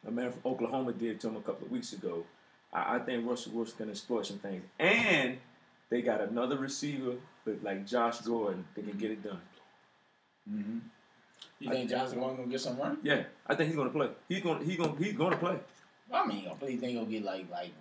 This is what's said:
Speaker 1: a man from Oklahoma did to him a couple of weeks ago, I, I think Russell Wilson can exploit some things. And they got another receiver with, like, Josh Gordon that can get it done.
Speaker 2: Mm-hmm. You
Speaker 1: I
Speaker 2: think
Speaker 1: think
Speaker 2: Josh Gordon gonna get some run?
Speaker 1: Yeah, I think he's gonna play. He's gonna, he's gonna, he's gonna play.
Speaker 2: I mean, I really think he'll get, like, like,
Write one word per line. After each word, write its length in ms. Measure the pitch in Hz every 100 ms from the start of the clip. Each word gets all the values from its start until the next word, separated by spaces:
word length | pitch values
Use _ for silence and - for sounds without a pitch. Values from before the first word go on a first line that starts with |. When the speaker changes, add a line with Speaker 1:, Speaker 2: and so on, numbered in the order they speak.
| 104
Speaker 1:
a 40 |
man 200 | 117 123
from 100 | - 131
Oklahoma 480 | 127 117 131 127
did 260 | 104 113 101
to 60 | 117
him 80 | 107
a 60 |
couple 240 | - - -
of 60 |
weeks 220 | 123 -
ago, 320 | 98 92 85 85 - - - _
I, 220 | 85 - 120
I 40 |
think 280 | 131 123 117
Russell 240 | 117 113
Wilson 240 | 110 113 -
can 120 | 107
exploit 360 | 101 - 117 98
some 140 | 101
things. 240 | 101 92 - -
And 580 | 175 226 226 160 127 131 - - - _ _
they 120 | 120
got 200 | 117 107
another 360 | 101 117 127 139
receiver 580 | 135 - 147 139 127 123 - - -
with, 160 | 101
like, 220 | 104 98 101
Josh 340 | 120 117 117
Gordon 440 | 113 117 101 92 92 -
that 120 | 104
can 100 | 101
get 140 | 107
it 120 | 107
done. 180 | - 90 - - - _ _ _ _ _ _ _ 101
Speaker 2:
Mm-hmm. 300 | 104 101 117 - - - - _ - - -
You 100 | 123
Speaker 1:
I 40 |
Speaker 2:
think 160 | 127 117
Speaker 1:
think 120 | 123
Speaker 2:
Josh 120 | 123
Gordon 240 | 120 131 131
gonna 100 | 120
get 120 | 131
some 160 | 131 123
run? 200 | 143 294
Speaker 1:
Yeah, 200 | 147 143 - - -
I 80 | -
think 120 | 156
he's 60 | 160
gonna 120 | 127
play. 200 | 151 127 - -
He's 120 | 185
gonna, 220 | - 151
he's 140 | 151 175
gonna, 180 | 160 143
he's 160 | 196
gonna 240 | 208 170 165
play. 220 | 175 - - - - _ -
Speaker 2:
I 140 | 370 -
mean, 220 | - 180
I 60 | -
really 160 | 139 120
think 160 | 123
he'll 120 | 120 110
get, 180 | 110
like, 260 | 98 95 87
like, 200 | 87 87 -